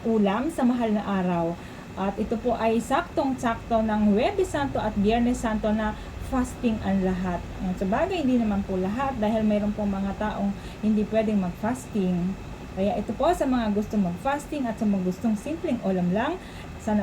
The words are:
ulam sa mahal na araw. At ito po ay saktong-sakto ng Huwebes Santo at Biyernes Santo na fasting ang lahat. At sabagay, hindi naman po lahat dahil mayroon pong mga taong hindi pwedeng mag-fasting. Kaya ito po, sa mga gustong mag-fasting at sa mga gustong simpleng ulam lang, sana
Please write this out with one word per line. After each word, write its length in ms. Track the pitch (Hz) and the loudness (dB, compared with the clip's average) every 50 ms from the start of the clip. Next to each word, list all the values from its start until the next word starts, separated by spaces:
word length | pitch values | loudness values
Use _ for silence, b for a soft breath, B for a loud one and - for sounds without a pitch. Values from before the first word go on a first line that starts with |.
| - | 0
ulam 480 | 226 226 220 202 190 190 226 262 320 320 | 2 4 4 4 4 2 2 0 -2 0
sa 80 | - | 2
mahal 320 | 269 240 254 240 240 226 208 | 2 4 4 2 2 2 2
na 80 | 208 | 0
araw. 560 | 202 - 196 190 180 180 180 170 170 165 175 B B B B B B B - - | 0 0 0 0 2 2 2 2 0 0 -2 B B B B B B B -8 -4
At 160 | 190 196 196 - | -4 -2 -2 -2
ito 160 | 220 - 240 220 | -2 -2 -2 -2
po 160 | - 247 240 | 0 0 0
ay 240 | - 214 226 226 233 | 2 2 2 2 0
saktong-sakto 1040 | 226 - 254 311 349 - - - 294 277 262 254 - 240 226 - - - 240 226 | 0 0 0 0 0 0 -2 -2 0 0 0 -2 -2 -2 -2 -2 -2 0 0 2
ng 320 | 220 220 214 214 208 208 202 | 2 2 2 4 4 4 4
Huwebes 400 | 208 262 359 403 381 370 - - | 4 4 2 2 0 0 0 0
Santo 240 | 302 277 269 - 247 | -2 -2 0 0 0
at 160 | 190 214 - | -2 0 0
Biyernes 480 | 208 190 208 226 240 240 240 247 247 | 2 4 4 4 4 4 2 2 2
Santo 320 | - 226 214 214 208 214 214 | 0 0 0 0 2 2 2
na 240 | 220 220 214 214 B B B B - - - | 2 0 0 -2 B B B B -10 -6 -2
fasting 480 | 262 254 247 254 - - - 240 220 214 - | 0 0 0 -2 -2 -2 -2 0 0 0 0
ang 160 | 196 196 196 | 0 2 2
lahat. 400 | 185 185 185 180 185 185 175 170 - - - - 202 | 2 2 0 0 -2 -2 -2 -4 -6 -8 -8 -6 -4
At 100 | 185 185 - | -4 -2 -2
sabagay, 400 | 196 185 208 254 320 370 392 349 | 0 0 0 2 0 0 0 0
hindi 160 | 294 254 254 240 | 2 2 2 2
naman 240 | 226 214 202 196 196 - | 2 2 0 0 0 -2
po 80 | 190 185 | -2 -2
lahat 400 | 185 185 208 247 277 269 254 226 | 0 0 0 -2 -2 -2 0 0
dahil 240 | 214 208 233 220 | 0 2 2 2
mayroon 320 | 220 214 208 208 202 208 208 | 2 2 2 2 2 0 -2
pong 160 | - 208 208 | -2 -2 -2
mga 240 | 196 196 196 196 196 - | 0 0 -2 -2 -2 -2
taong 320 | 214 214 - - 196 202 196 B B B B B - | -4 -4 -2 -2 -2 -2 -2 B B B B B 0
hindi 160 | 214 220 208 208 - | 2 2 2 2 2
pwedeng 320 | 214 220 220 208 214 202 | 2 2 2 2 2 2
mag-fasting. 960 | 185 175 170 - - 214 254 254 - - - 214 185 180 180 175 175 185 196 - - - - - - - - 190 | 0 0 -2 -4 -2 -4 -4 -4 -6 -4 -2 0 0 2 2 0 0 -2 -4 -6 -8 -12 -12 -12 -12 -8 -4 -2
Kaya 240 | 190 208 - 208 | 0 0 0 0
ito 80 | 202 - 214 - | -2 -4 -2 0
po, 160 | 262 320 359 | 2 2 2
sa 160 | 359 320 277 | 2 2 2
mga 240 | 254 247 226 214 202 | 2 2 2 2 2
gustong 320 | 202 214 - - 208 196 | 0 0 0 0 0 2
mag-fasting 640 | 175 175 175 - 269 285 294 294 - - 294 262 233 | 0 0 -2 -2 -2 -2 -2 -2 -4 -4 -2 -2 -2
at 80 | 214 - | -2 0
sa 80 | 226 | 0
mga 240 | 208 196 196 180 185 | 2 2 2 0 -2
gustong 240 | 185 - - 233 214 | -2 0 0 0 0
simpleng 480 | 208 - 269 311 349 - 330 254 226 | 0 -2 -4 -6 -4 -2 -2 -2 0
ulam 320 | - 190 190 180 175 175 180 | 0 0 0 2 2 2 2
lang, 240 | 208 240 294 349 381 B B B B B B - - | 2 0 0 -2 -4 B B B B B B -12 -8
sana 240 | - 226 208 208 | -2 0 0 2